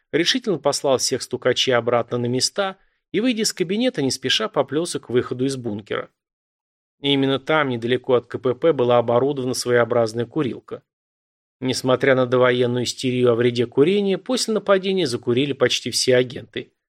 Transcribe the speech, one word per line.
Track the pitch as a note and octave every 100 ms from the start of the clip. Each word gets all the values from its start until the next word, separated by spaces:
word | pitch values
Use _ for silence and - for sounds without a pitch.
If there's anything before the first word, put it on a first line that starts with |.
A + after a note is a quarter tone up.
| _
решительно | D3 E3+ C4 A3+ E3+
послал | C#3+ C3+ D3 B2
всех | - B2+
стукачей | - B2 C3 C#3 -
обратно | A#2+ A#2 A#2+ A#2 B2
на | A#2+
места | B2+ - - F#3+ F#3+ _ _ _
и, | E3+
выйдя | B3 A3
из | G#3
кабинета, | - E3+ G#3 B3+ G3
не | C3+
спеша | - C3 - G#3+
поплёлся | - B2+ C#3+ F3 C#3
к | -
выходу | A#2+ - B2
из | C3 C3+
бункера. | A#2 G#2 G#2+ - - _ _ _ _ _ _ _ _ _
И | C#3
именно | C#3 C3+ C3+
там, | - D#3 C#3
недалеко | B2 A#2 B2 -
от | B2 -
К | -
П | C3
П, | A#2+ E3
была | C#3+ B2 A#2+
оборудована | A#2 A#2+ C3+ C#3+ B2+
своеобразная | A#2+ B2 B2 A#2 A#2+ A2+ A2+ A#2
курилка. | D#3 C3+ - - - - _ _ _ _ _ _ _
Несмотря | C3 A#2+ C3 B2+ C#3
на | C3 B2+
довоенную | B2+ B2+ B2 B2 B2
истерию | A#2 - C3 B2 B2
о |
вреде | A#2 B2 A#2+ A#2
курения, | - D3+ G3+ G3 F#3
после | - B3 -
нападения | G#3+ G3+ G3 F#3+ F#3+ D#3
закурили | A#2 A#2+ A#2+ C#3+
почти | C3 B2 - C3
все | - - B2
агенты. | B2+ D3+ - - - _